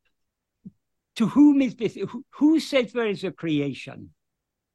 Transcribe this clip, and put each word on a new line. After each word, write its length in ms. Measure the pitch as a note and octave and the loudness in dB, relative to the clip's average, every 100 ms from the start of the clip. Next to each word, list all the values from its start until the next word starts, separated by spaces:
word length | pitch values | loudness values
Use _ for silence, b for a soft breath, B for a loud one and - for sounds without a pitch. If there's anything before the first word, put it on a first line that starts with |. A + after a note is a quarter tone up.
| _ _ _ _ _ _ - _ _ _ _ - | _ _ _ _ _ _ -20 _ _ _ _ -4
To 100 | G3+ | 0
whom 340 | C4+ D4 C#4 | 6 6 6
is 140 | B3+ | 0
this? 220 | - G#3 - | -2 -6 -6
Who, 280 | F#3+ A#3+ - | -10 -12 -16
who 300 | - D4 D#4+ | 0 2 2
says 320 | - C#4 A#3 | 0 -2 0
there 160 | B3 A3 | -2 -4
is 160 | F3+ | -4
a 80 | F#3+ | -8
creation? 800 | - E3 D3 C#3+ A#2+ C3+ A2 G2 _ _ _ _ _ _ | -8 -4 -2 -2 -8 -14 -18 -20 _ _ _ _ _ _